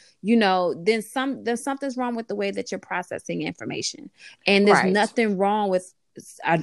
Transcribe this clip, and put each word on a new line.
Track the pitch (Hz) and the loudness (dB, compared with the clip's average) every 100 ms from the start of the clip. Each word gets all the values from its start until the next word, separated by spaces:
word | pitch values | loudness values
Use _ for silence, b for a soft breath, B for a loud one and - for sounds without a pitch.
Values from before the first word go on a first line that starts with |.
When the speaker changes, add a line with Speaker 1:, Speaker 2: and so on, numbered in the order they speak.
| b b | b b
Speaker 1:
you | 190 233 | 2 4
know, | 202 185 180 | 4 2 0
then | 147 170 226 | 0 0 -2
some-, | 208 269 269 233 | -2 -4 -4 -4
then | 208 233 | -4 -4
something's | 277 277 277 247 | -4 -6 -6 -4
wrong | 247 | -4
with | 233 226 | -6 -6
the | |
way | 208 196 | -4 -4
that | 196 - | -4 -6
you're | 185 | -8
processing | - 180 180 - - 170 | -6 -8 -6 -10 -8 -6
information. | 156 180 110 - - - - B B B - | -6 -8 -10 -8 -8 -10 -16 B B B 2
And | 196 202 | 4 6
there's | 156 | 6
Speaker 2:
Right. | 185 | 4
Speaker 1:
nothing | 202 220 - 220 185 | 2 2 0 0 0
wrong | 196 214 202 | 0 0 0
with | 185 185 _ _ - | 0 -2 _ _ -20
s-, | - - | -20 -6
a, | - 165 | 0 0